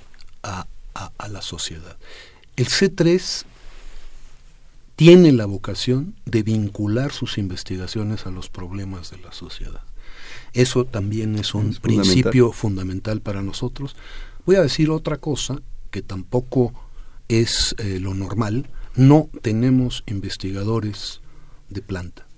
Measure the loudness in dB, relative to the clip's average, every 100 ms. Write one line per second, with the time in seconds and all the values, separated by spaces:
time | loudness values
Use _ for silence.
0 | -12 -18 -16 -12 -10 -10 -10 -12 -14 -12
1 | -12 -12 -12 -10 -10 -8 -8 -10 -14 -16
2 | -16 -16 -20 -20 -10 -2 0 4 2 4
3 | 4 4 2 -8 -10 -16 -16 -14 -12 -12
4 | -12 -12 -16 -18 -20 -20 -20 -20 -16 8
5 | 12 12 12 8 4 -4 -6 -4 0 0
6 | -2 -8 -2 0 2 0 0 -2 0 0
7 | -2 -4 -4 -4 -4 -6 -8 -8 -6 -4
8 | -4 -4 -6 -8 -8 -10 -8 -8 -8 -8
9 | -10 -14 -14 -14 -12 -10 -8 -8 -10 -12
10 | -12 -12 -12 -12 -4 2 4 4 0 -2
11 | -2 -2 -2 -2 -2 -2 -2 -2 0 4
12 | 4 4 4 6 4 4 -2 -2 -4 -6
13 | -4 -4 -4 -6 -6 -4 -6 -6 -10 -12
14 | -14 -12 -12 -6 2 4 4 2 2 0
15 | -4 -4 -4 -4 -4 -6 -8 -10 -8 -8
16 | -8 -8 -2 -2 0 2 2 -2 -12 -14
17 | -14 -14 0 2 2 2 0 -2 -4 -4
18 | -4 -4 -2 -2 0 -2 -4 -8 -4 6
19 | 8 8 6 -2 0 2 4 4 2 -2
20 | -6 -6 -6 -6 -6 -4 -2 -2 -2 -6
21 | -10 -12 -16 -18 -18 -18 -12 -12 -8 -8
22 | -8 -12 -20